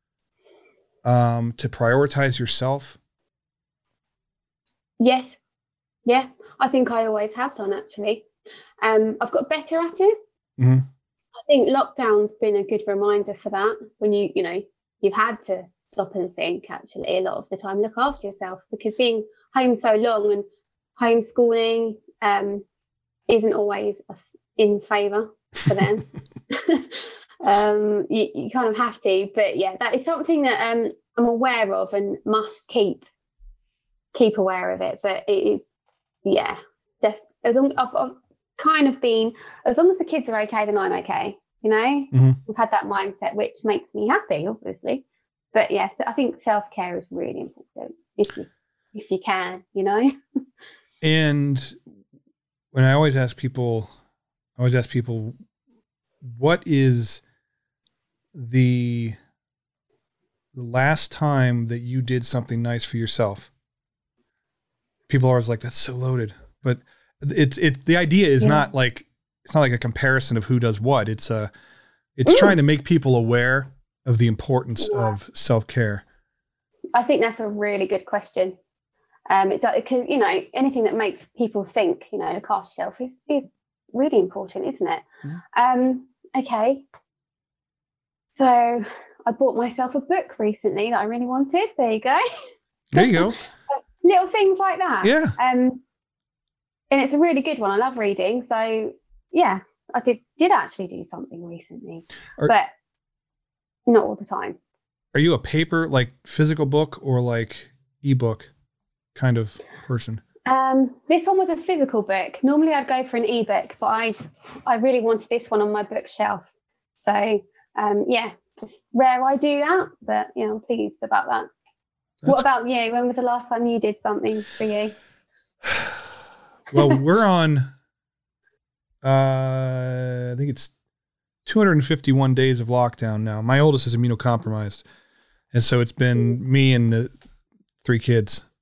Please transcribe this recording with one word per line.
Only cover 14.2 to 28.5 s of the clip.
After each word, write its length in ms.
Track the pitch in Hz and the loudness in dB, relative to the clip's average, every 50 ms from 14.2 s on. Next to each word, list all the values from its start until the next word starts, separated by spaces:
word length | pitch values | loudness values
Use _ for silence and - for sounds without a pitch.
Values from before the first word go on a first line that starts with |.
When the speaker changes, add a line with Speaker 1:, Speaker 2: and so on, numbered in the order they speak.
| 202 - - | 0 -2 -2
Speaker 2:
you 80 | 202 180 | -4 -4
know, 180 | 170 175 196 202 - _ _ _ _ _ _ | -4 -4 -8 -8 -10 _ _ _ _ _ _
you've 120 | 202 196 196 | -2 0 0
had 280 | 220 214 240 214 - - | 0 0 -2 -2 -6 -8
to 200 | - 185 185 180 - _ _ _ _ | -8 -8 -8 -10 -14 _ _ _ _
stop 240 | - 208 190 196 - | -6 -6 -6 -6 -4
and 180 | 190 180 180 - | -6 -6 -6 -6
think, 300 | - 160 170 175 - - - | -6 -4 -4 -4 -6 -8 -12
actually, 480 | - - - - - - - - - | -16 -16 -16 -16 -14 -10 -6 -4 -2
a 40 | 185 | -2
lot 160 | 190 180 - | -2 -4 -6
of 100 | - - - | -8 -10 -10
the 80 | 240 | -12
time, 240 | - 214 196 196 202 | -12 -10 -6 -4 -4
look 120 | 214 220 220 | -4 -4 -2
after 300 | 233 254 285 277 - - | -2 -2 -2 -2 -6 -12
yourself, 320 | 196 196 - 190 185 185 185 _ _ | -14 -12 -12 -12 -12 -14 -16 _ _
because 240 | 226 - - 214 214 | -12 -8 -8 -4 -2
being 300 | - 254 233 226 214 214 - _ _ _ _ - | 0 0 2 0 -2 -4 -8 _ _ _ _ -2
home 200 | 262 254 247 233 | 2 2 2 2
so 200 | 220 - 226 214 | 2 2 2 2
long 360 | 214 233 240 226 208 208 208 | 2 2 2 0 2 2 0
and 120 | 202 202 202 - _ _ _ _ _ _ _ _ _ - | 0 -2 -4 -8 _ _ _ _ _ _ _ _ _ -2
homeschooling, 920 | 240 233 233 233 226 - - 247 240 233 226 226 226 226 226 226 226 226 214 - _ _ - - | 2 2 2 2 0 0 2 2 2 4 4 2 0 0 0 0 -2 -4 -6 -10 _ _ -10 -4
um, 420 | 220 208 202 202 202 202 202 202 - _ _ _ _ _ _ _ _ _ _ _ _ | 0 0 0 0 -2 -4 -6 -8 -10 _ _ _ _ _ _ _ _ _ _ _ _
isn't 260 | - 233 220 214 220 - | 2 2 4 4 2 2
always 460 | 214 208 202 202 202 208 208 202 - - - | 0 0 -2 -2 -2 -4 -4 -6 -6 -10 -20
a 40 | 190 | -20
f-, 100 | - _ _ _ _ _ _ _ | -20 _ _ _ _ _ _ _
in 240 | - 214 208 208 208 | 2 2 2 2 0
favour 520 | - - 214 208 202 196 202 214 226 214 - _ _ _ - | -2 -2 -2 0 0 -2 -2 -4 -6 -6 -10 _ _ _ -12
for 200 | - - - 196 | -4 -2 0 2
them. 300 | 196 190 - 208 208 - - | 2 2 2 0 -2 -4 -8
Speaker 1:
<laughs> 40 | - - - _ - - - - - - - | -16 -18 -18 _ -20 -18 -12 -10 -10 -6 -2
Speaker 2:
<laughs> 220 | - 330 269 - - - - - - - - - _ _ - 349 | 0 0 0 -2 -6 -14 -14 -14 -16 -18 -20 -20 _ _ -4 0
Um, 640 | - 403 415 415 - 415 415 214 208 208 - - - | 2 2 4 4 2 2 2 2 0 0 0 -2 0
you, 160 | 220 220 214 - - | 0 0 -2 -2 -4
you 140 | - 127 220 | -8 -8 -6